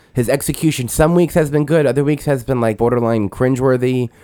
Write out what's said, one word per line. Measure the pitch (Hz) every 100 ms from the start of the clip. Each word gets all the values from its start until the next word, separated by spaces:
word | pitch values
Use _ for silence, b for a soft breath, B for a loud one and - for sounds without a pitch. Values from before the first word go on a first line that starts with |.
| b
his | - 113
execution | 139 - 143 160 143 117
some | - 160
weeks | 175 165 180
has | 147
been | 147
good, | 147 160 139
other | 131
weeks | 143 151 -
has | 135
been, | 117 127
like, | 113 107
borderline | 117 123 117 117 101
cringeworthy. | - 127 131 135 127 127 127 120 b